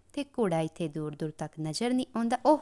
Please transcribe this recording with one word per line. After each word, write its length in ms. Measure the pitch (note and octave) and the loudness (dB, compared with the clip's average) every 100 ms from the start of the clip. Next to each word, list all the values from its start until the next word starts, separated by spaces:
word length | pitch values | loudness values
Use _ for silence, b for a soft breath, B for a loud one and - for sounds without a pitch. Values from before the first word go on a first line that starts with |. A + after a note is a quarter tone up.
| _ | _
ਤੇ 100 | - | -8
ਘੋੜਾ 360 | C#4 - G#3 E3 | -8 -2 0 2
ਇੱਥੇ 280 | D#3+ - E3 | 0 -4 -6
ਦੂਰ 280 | D#3 D3+ D3 | -4 -6 -4
ਦੂਰ 160 | D#3 | -6
ਤੱਕ 280 | - D#3 - | -6 -10 -6
ਨਜ਼ਰ 340 | D#3 D3+ A#3+ | -6 -2 0
ਨਹੀਂ 120 | B3+ B3+ A3+ | 0 -2 -2
ਆਉਂਦਾ। 240 | A#3 B3 C4 | -2 2 4
ਉਹ 120 | D4+ | 4